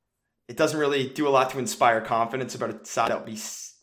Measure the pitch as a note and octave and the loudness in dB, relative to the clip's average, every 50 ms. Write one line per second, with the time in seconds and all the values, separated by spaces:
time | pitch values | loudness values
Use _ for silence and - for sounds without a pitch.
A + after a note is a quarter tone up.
0 | _ _ _ _ _ _ _ _ _ - B2 - D#3+ D#3 D3+ D#3 D3+ C#3+ C#3+ C#3 | _ _ _ _ _ _ _ _ _ -10 -2 0 2 2 2 2 0 2 2 0
1 | C3 B2 - - D3+ C#3+ C#3 C3 C3 C3 - C#3 B2 A2 - - C3 A#2+ A#2 A2 | 0 -2 -2 -2 2 4 4 4 4 2 0 -4 -6 -6 0 4 4 4 6 4
2 | G#2+ - B2 A2+ A#2 A#2 - C3 C3 A#2+ - A#2 B2 A2 A2 - - - - - | 2 0 0 0 0 0 -2 -4 -6 -8 -6 -6 -6 -6 -6 -8 -14 -6 -2 0
3 | A#2 A2+ A2+ - - - A2 G#2+ - - - - - - - _ | 0 0 0 -4 -6 -8 -10 -10 -10 -12 -12 -14 -16 -18 -20 _